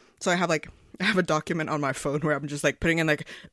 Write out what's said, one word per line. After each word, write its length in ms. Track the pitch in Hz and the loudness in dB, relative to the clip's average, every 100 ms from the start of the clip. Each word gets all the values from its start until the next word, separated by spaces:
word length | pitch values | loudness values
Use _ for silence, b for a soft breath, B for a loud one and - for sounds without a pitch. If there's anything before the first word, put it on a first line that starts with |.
| b b | b b
So 120 | - | 0
I 40 | 175 | 2
have, 140 | 175 | 2
like, 180 | 160 - - - | 0 -2 -16 -20
<laughs> 140 | - | -4
I 40 | |
have 160 | 190 190 | 0 2
a 40 | |
document 460 | 175 156 - 160 156 | 2 0 0 -4 -2
on 120 | 151 | -2
my 120 | 139 | -2
phone 280 | 131 147 147 | -2 -2 0
where 140 | 151 143 | 0 0
I'm 120 | 143 | -2
just, 160 | 143 | -2
like, 160 | 147 131 | -2 0
putting 180 | 165 165 | 0 2
in, 80 | 160 | 2
like, 220 | 151 - B B | 0 -2 B B